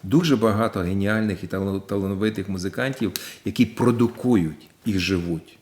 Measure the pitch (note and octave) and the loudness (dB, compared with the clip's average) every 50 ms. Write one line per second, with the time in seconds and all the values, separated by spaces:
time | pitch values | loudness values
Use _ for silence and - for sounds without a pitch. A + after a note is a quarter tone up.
0 | - F#2+ G#2+ E3 F#3 D#3+ C#3 A2 A2+ A2 G2+ G#2+ A#2 A2 - G#2 F2 F2 F#2+ G2 | -2 4 4 4 6 4 2 4 4 2 2 2 0 0 0 -2 -2 0 0 0
1 | G2 G2+ G#2+ A2 A2 G#2 F#2+ E2+ - E2+ - F#2+ F#2+ G2 G2 G2 - - G2+ G2+ | 0 2 2 2 0 0 -2 -4 -6 -6 -4 -2 -2 -2 -2 -4 -4 -2 -2 -2
2 | F#2+ F#2+ G2+ F#2+ G#2+ G#2+ G2+ G2 F#2+ G2+ F#2+ F#2 F2+ G2 - - B2 C3+ C3 - | 0 -2 -2 0 0 -2 0 -2 -6 -4 -6 -4 -4 -4 -4 -2 -4 -4 -2 -2
3 | A2+ F#2+ - - - - - - _ G2+ - - A#2+ A2 - - A#2+ B2 A#2 A2+ | -4 -4 -4 -6 -10 -10 -16 -8 _ -6 2 2 0 0 2 2 2 2 4 4
4 | A#2+ A2+ - - - B2+ A#2+ G2+ E2 D#2 D2+ - - - _ _ _ A2+ G2+ F#2 | 2 2 2 -2 0 2 4 4 2 0 -4 -10 -18 -20 _ _ _ -2 -2 0
5 | F2 F#2 F#2+ F2 F2 F2 E2+ D#2+ - - - _ | 0 0 0 0 0 -2 -4 -6 -6 -14 -20 _